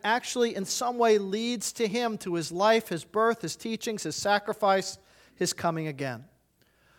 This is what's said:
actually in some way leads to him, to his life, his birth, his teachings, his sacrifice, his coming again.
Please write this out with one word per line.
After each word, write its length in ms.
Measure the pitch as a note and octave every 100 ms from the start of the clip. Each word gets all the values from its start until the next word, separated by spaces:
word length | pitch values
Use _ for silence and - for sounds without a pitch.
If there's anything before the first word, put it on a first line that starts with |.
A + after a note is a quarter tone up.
actually 500 | G#3 A#3 - B3+ A#3
in 100 | -
some 340 | F#3+ - B3 B3
way 200 | A#3 G#3+
leads 540 | G3 G#3 A#3 A#3+ -
to 160 | - A3
him, 280 | A#3 A#3+ G#3+
to 160 | F#3+
his 180 | E3+ D3
life, 380 | E3+ G#3+ A3+ A3
his 140 | E3+
birth, 380 | - G#3 A3+ A3+
his 140 | E3 -
teachings, 480 | A3+ A3+ - G#3+
his 100 | D#3+
sacrifice, 840 | - G3+ G3+ G3+ G#3 G3+ G3 F#3 - _ _ _
his 180 | - F3
coming 360 | - F3 D#3+ D#3
again. 360 | C3+ C#3 A#2 C3+ _ _ _ _ _ _